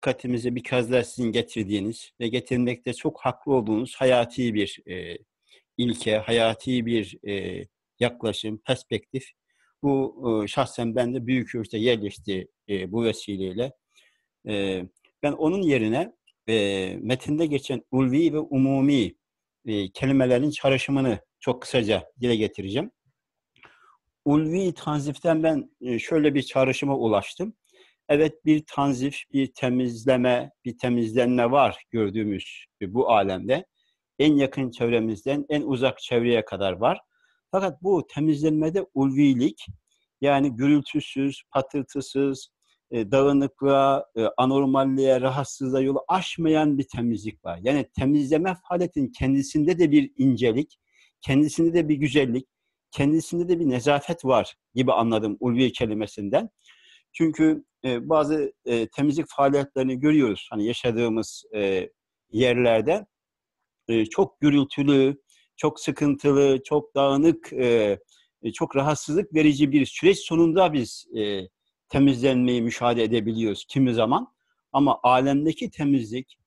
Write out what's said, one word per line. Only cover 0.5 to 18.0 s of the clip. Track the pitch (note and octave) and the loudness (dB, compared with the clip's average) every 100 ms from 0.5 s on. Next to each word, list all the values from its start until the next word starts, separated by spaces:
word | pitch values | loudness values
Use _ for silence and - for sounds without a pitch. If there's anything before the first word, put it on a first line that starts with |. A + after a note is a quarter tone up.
bir | A#2+ | -6
kez | - B2+ A#2 | -4 -2 0
daha | B2 | 0
sizin | A#2+ - A#2+ | -2 -4 -2
getirdiğiniz | A2 A#2 - G2 G#2 G2+ A#2 - _ | -2 -4 -6 -4 -2 -4 -8 -14 _
ve | A#2 | -6
getirmekte | B2 - B2+ B2 B2 - | -4 -4 -2 -2 -4 -8
çok | A#2 D#3 - | -6 -6 -4
haklı | C3 B2 - | -6 -6 -2
olduğunuz | C3+ G#2+ A2 B2+ - | -2 0 -4 -4 -2
hayati | C3 B2 A#2+ - A#2+ | 2 2 0 -2 -2
bir, | G#2+ G2 - - | -2 -4 -6 -14
e, | F2+ F2 E2+ _ _ _ _ _ - | -12 -12 -14 _ _ _ _ _ -6
ilke, | A#2+ A#2 - G#2+ | -4 -2 0 -2
hayati | G#2+ A#2 A2+ A2+ - B2+ A#2 | 0 2 2 0 -4 -2 0
bir, | A#2 G2 - G#2 | -2 -2 -10 -8
e, | G2+ F#2 F#2 F#2 _ _ _ | -8 -6 -10 -14 _ _ _
yaklaşım, | A#2+ A#2+ A2+ G2+ A2 G#2+ | -4 -2 -6 -6 -8 -10
perspektif. | - B2+ - A2 _ C3+ - _ _ _ _ _ | -4 -4 -4 -8 _ -12 -12 _ _ _ _ _
Bu, | C#3+ C3+ C3 - C3 A2 | -2 -2 -2 -6 -4 -2
e, | G#2 | -2
şahsen | - B2+ - A#2 A2+ | -2 -4 -4 -4 -2
bende | A#2+ B2+ A#2 | -2 -4 -4
büyük | C3 A2+ | -4 -4
ölçüde | B2 G#2+ A2 | -8 -8 -2
yerleşti, | A#2 A#2 G2+ - - F#2+ F2+ _ _ | 0 0 -2 -10 -8 -8 -8 _ _
e, | G2 F#2 | -6 -6
bu | G#2+ | -4
vesileyle. | A#2 G#2+ - G2+ F#2+ F#2 B2+ - _ _ _ _ _ _ - | -2 -4 -8 -8 -8 -6 -8 -10 _ _ _ _ _ _ -8
E, | G#2 G2 F#2+ F#2 _ _ _ | -6 -4 -4 -8 _ _ _
ben | D3 | -6
onun | C#3+ D#3 F#3+ | -2 -2 0
yerine, | F3+ C3+ A2 A#2+ G3 _ _ _ - | 0 2 2 -2 -4 _ _ _ -2
e, | A2 G2+ G2 F#2 F#2 | 0 0 -2 -4 -8
metinde | F#2+ B2+ - D3+ E3 | -4 -6 -4 -2 -2
geçen | C#3+ - B2+ - | -2 -4 -10 -4
ulvi | C3 | 0